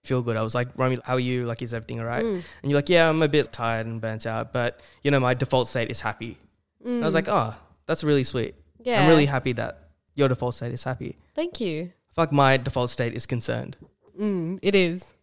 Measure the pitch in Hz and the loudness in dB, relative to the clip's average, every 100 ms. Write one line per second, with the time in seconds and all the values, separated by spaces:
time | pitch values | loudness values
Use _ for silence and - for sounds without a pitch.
0 | - 131 120 110 113 120 123 127 127 127 | -2 -2 0 -2 -2 -2 -4 -2 -2 -2
1 | - 127 123 123 120 117 120 117 110 117 | -2 -2 0 -2 -4 -6 -8 -8 -8 -8
2 | 113 120 226 185 165 - 139 143 147 170 | -4 -2 -2 -4 -8 -8 0 0 4 6
3 | 165 156 151 147 123 - 117 113 113 113 | 6 4 4 2 0 -4 -2 -2 -4 -6
4 | 110 110 113 113 117 127 120 - - _ | -6 -6 -6 -6 -4 -2 -2 -4 -20 _
5 | 143 143 127 123 127 127 117 127 117 113 | 2 4 4 2 2 2 2 -2 -2 -2
6 | 110 104 117 - _ _ _ _ - 240 | -4 -6 -12 -14 _ _ _ _ -6 -2
7 | 160 160 190 202 110 107 _ _ - 156 | 0 0 0 0 0 -6 _ _ -6 -2
8 | 151 143 127 127 113 - _ _ 240 226 | 2 2 2 -2 -4 -8 _ _ -2 4
9 | 185 160 143 131 131 117 113 - _ _ | 8 8 6 2 -2 -2 -4 -8 _ _
10 | _ - 139 123 123 - 120 123 131 127 | _ 0 2 2 -2 -6 -8 -6 -6 -6
11 | - - _ - 349 - 208 156 175 _ | -10 -12 _ -6 -6 -4 -4 -4 -8 _
12 | _ - 160 143 135 131 123 127 123 - | _ -2 2 4 6 4 0 -2 -2 -2
13 | 120 120 - 120 - 117 131 - - _ | -4 -4 -6 -4 -4 -6 -8 -14 -20 _
14 | _ - 208 190 165 190 190 196 180 180 | _ -6 -4 -2 -4 -2 2 2 2 -2
15 | - _ | -12 _